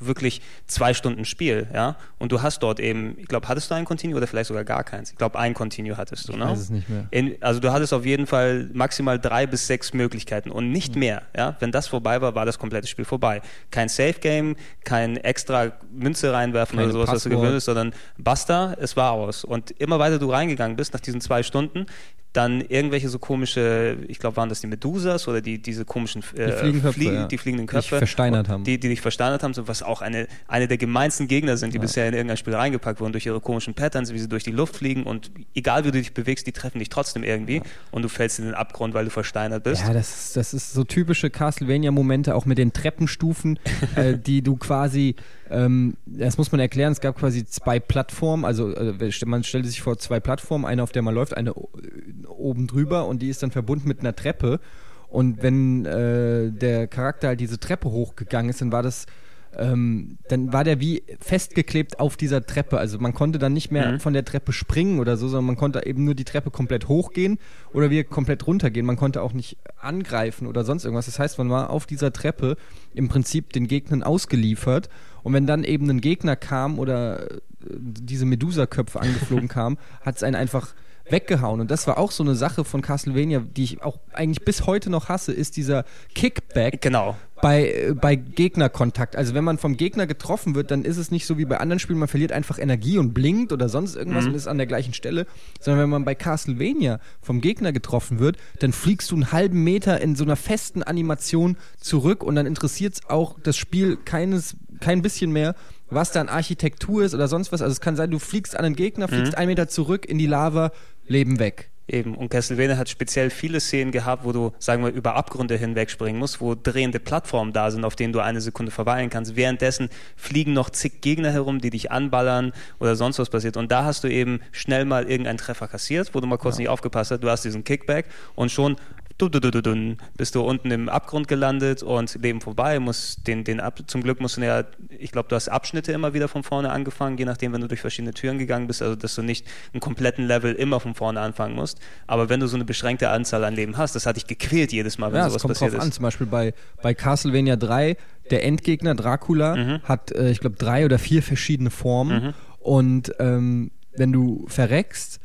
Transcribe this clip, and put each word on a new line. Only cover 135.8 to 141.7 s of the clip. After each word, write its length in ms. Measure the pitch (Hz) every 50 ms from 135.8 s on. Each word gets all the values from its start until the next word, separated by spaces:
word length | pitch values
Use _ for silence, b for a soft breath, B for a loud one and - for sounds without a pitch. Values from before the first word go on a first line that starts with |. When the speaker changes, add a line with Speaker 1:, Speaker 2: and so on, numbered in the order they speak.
| 156 -
Speaker 1:
immer 240 | 156 151 160 147 143
wieder 120 | 147 147 143
von 140 | - 143
vorne 300 | 135 - 143 139 139 131
angefangen, 440 | 135 139 139 135 - - 143 135 131 123
je 60 | 127
nachdem, 280 | 127 123 - 127 123 120
wenn 80 | 120
du 60 | 120 117
durch 120 | 120 120
verschiedene 360 | - 120 - - 117 117 -
Türen 240 | - - 131 131 135
gegangen 260 | 131 123 127 120 123
bist, 160 | 120 117 -
also 140 | 113 110 110
dass 180 | 107 - 113 -
du 80 | -
nicht 240 | 113 117 117 - - B B B B B
einen 100 | B 120
kompletten 440 | - 151 123 - 127 123 120 - 127
Level 300 | 120 120 120 117 120 113
immer 240 | - 135 139 135 123
von 160 | - 117 113
vorne 240 | - 113 110 110 107
anfangen 320 | 107 110 110 - 110 110 117
musst. 220 | 120 143 -